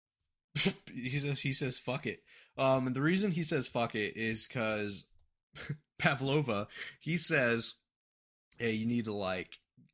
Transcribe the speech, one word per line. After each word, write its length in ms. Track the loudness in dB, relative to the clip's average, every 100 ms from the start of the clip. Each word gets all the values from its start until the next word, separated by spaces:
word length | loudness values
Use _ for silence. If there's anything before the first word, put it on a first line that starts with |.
| _ _ _ _ _ 0
<laughs> 180 | 0 0 -8
He 240 | -8 -4 -2
says, 180 | -2 -2
he 120 | 0
says, 260 | 0 0 -2
"Fuck 280 | -4 -4 -4
it." 160 | -8 _ -20 -10 2
Um, 300 | 4 4 2
and 80 | 2
the 40 |
reason 300 | 2 2 2
he 140 | 0
says, 240 | 0 0 0
"Fuck 260 | 0 0
it," 220 | 0 -2 -2
is 320 | -2 0 -2
'cause 560 | -2 -2 0 -2 -6 -10 _ _ _ _
<laughs> 240 | -12 -10 -10 _ -2
Pavlova, 680 | 0 2 2 2 2 0 -2 -8 -14 -10
he 180 | -4 0
says, 580 | 2 4 4 4 0 -4 _ _ _ _ _ _ _ -4
"Hey, 140 | 0
you 140 | 0 2
need 180 | 0
to, 80 | 0
like, 480 | -2 -2 -2 -4 -12 _ _ -20